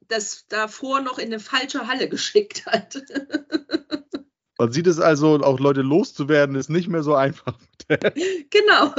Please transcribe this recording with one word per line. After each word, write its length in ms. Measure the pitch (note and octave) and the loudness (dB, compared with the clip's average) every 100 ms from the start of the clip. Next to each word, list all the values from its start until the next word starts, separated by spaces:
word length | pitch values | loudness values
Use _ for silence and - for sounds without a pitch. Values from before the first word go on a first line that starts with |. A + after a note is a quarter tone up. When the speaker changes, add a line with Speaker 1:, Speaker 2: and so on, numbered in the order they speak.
| - | -6
Speaker 1:
das, 380 | A3 G#3+ - - | -6 -6 -12 -10
davor 520 | G#3+ G#3+ - C4+ C4+ | -6 -6 -8 -4 -4
noch 160 | C4 B3+ | -4 -8
in 100 | A3+ | -8
eine 120 | A3 | -8
falsche 480 | - C4 C4+ C#4 A3+ | -6 -6 -4 -6 -6
Halle 220 | C4 F3 | -4 -4
<laughs> 60 | |
geschickt 520 | C#4 - G#3 G#3 - - | -6 0 0 0 -6 -2
hat. 360 | G3 - C#4 - C#4 - D4+ - D#4 - - - D4 - - - _ _ - | -2 -2 -16 -10 -10 -6 -8 -6 -8 -6 -8 -6 -12 -10 -16 -16 _ _ -2
Speaker 2:
man 120 | A#2 | -2
sieht 160 | C#3 F3+ | 2 2
es 120 | D#3 | 4
also, 420 | D#3+ C#3+ D#3 D3 | 4 4 4 4
auch 180 | C#3 C3 | 4 2
Leute 220 | C#3 C#3 | 2 2
loszuwerden, 760 | C3+ E3 C4+ - C#3 D3 C#3+ | 2 2 0 -4 2 2 2
ist 140 | C3+ C3 | 0 -2
nicht 200 | E3+ F3 | -2 -2
mehr 120 | E3 | -2
so 140 | D3+ | 0
einfach. 420 | C#3 C#3 - - - _ - - | 2 0 -2 -10 -12 _ -10 -4
<laughs> 80 | - - D4 F#4+ F#4 - | 0 0 -2 -4 -4 0
Speaker 1:
Genau, 420 | G#4 G#4 E4+ C#4+ | 4 6 4 2